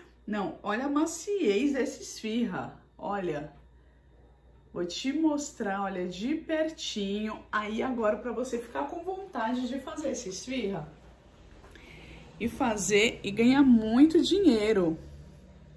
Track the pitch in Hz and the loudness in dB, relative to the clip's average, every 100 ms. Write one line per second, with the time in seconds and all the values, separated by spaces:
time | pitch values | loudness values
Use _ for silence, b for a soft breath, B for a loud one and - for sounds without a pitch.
0 | B _ - 208 180 - 202 220 285 294 | B _ -6 -4 -4 -6 -4 -2 0 2
1 | 330 - 415 403 226 202 285 254 - - | 0 -2 -4 0 2 4 2 2 -2 -4
2 | - - 220 233 202 151 120 - - - | -14 -10 -4 -2 -2 -4 -8 -14 -20 -12
3 | - 202 175 147 156 - - b b b | -6 -4 -4 -4 -8 -16 -20 b b b
4 | b - - _ - - - - 175 - | b -20 -20 _ -20 -20 -14 -8 -6 -4
5 | 262 302 311 294 - - 196 196 196 185 | -4 0 0 0 -6 -6 -4 -4 -4 -4
6 | 180 175 247 320 - 311 320 - - 214 | -6 -6 -4 -4 -4 -2 -2 -4 -8 -6
7 | 196 208 214 214 - 214 214 226 254 233 | -4 -4 -6 -10 -6 -6 -4 -4 -4 0
8 | 208 220 247 226 254 233 - 269 294 339 | 0 0 -4 -6 -4 -6 -6 -6 -6 -6
9 | 359 392 - 240 226 254 240 277 330 302 | -8 -8 -8 -4 -2 -2 -4 -6 -8 -6
10 | 269 - 185 180 247 262 196 175 151 - | -6 -6 -8 -12 -8 -4 -4 -4 -8 -16
11 | - - - - - - - B B B | -20 -20 -20 -20 -20 -20 -20 B B B
12 | B B B - 233 - 247 208 180 202 | B B B -6 -6 -2 -2 0 2 4
13 | 226 - 202 208 240 277 277 226 220 240 | 4 0 -6 4 6 8 8 8 6 6
14 | 320 339 269 392 349 214 214 196 165 160 | 8 8 4 6 6 6 4 4 2 0
15 | - - - - - - - | -8 -18 -20 -20 -20 -20 -20